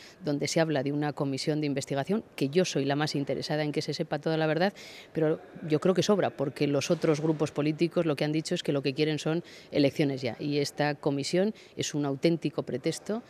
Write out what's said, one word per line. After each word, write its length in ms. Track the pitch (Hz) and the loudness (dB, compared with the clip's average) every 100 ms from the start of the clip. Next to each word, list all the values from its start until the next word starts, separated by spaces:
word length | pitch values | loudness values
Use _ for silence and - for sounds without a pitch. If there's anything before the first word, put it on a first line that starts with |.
| - - | -20 -10
donde 240 | 160 143 143 | -4 -2 0
se 120 | 170 | 2
habla 220 | 160 147 | 2 2
de 100 | 139 | 0
una 220 | 147 151 | 0 -2
comisión 480 | - 143 135 - 151 | -2 -2 -2 0 0
de 60 | 151 | 0
investigación, 560 | 139 - 139 135 214 - - | -2 -2 -2 0 -2 -4 -4
que 140 | 139 | 0
yo 160 | 156 180 | 2 2
soy 180 | 156 135 | 0 0
la 100 | 143 | 0
más 180 | 151 | 0
interesada 500 | 147 139 135 - 151 | -2 -2 -4 -2 -2
en 80 | 151 | 0
que 120 | 147 | -2
se 100 | 151 | -4
sepa 240 | 147 160 151 | -4 -4 -2
toda 200 | 160 160 | 0 0
la 100 | 160 | 2
verdad, 260 | 156 190 - - - - | 2 0 -2 -16 -18 -8
pero 260 | - 156 165 - - 165 | 0 2 0 -4 -10 0
yo 120 | 151 | 2
creo 140 | 180 | 4
que 80 | 185 | 2
sobra, 300 | 170 208 131 | 4 4 2
porque 340 | - 139 - 143 | 0 -4 0 0
los 240 | 143 - | 2 2
otros 320 | 170 160 147 | 2 2 2
grupos 300 | 156 156 151 | 2 0 0
políticos 560 | - 147 156 170 - 170 | 0 0 2 0 2 0
lo 80 | 143 | 2
que 100 | 151 | 0
han 60 | |
dicho 240 | 156 160 175 | 0 -2 -4
es 80 | |
que 80 | - | 0
lo 100 | 143 | 0
que 140 | 139 135 | 0 0
quieren 240 | 151 151 | 0 0
son 240 | 156 165 - - - | 0 -2 -4 -16 -4
elecciones 540 | - 139 - 147 131 | 2 2 4 0 0
ya, 120 | 127 107 | -4 -4
y 180 | 147 143 | -2 0
esta 380 | 143 - 147 143 | -2 0 -2 0
comisión 580 | 156 139 131 170 202 - - - | -2 -2 0 2 0 -2 -12 -6
es 160 | - | -4
un 120 | 147 143 | -2 -2
auténtico 580 | 139 170 165 151 - | 2 2 2 -2 -4
pretexto, 580 | 139 - 170 156 - 220 - | -6 -4 -2 -4 -6 -8 -8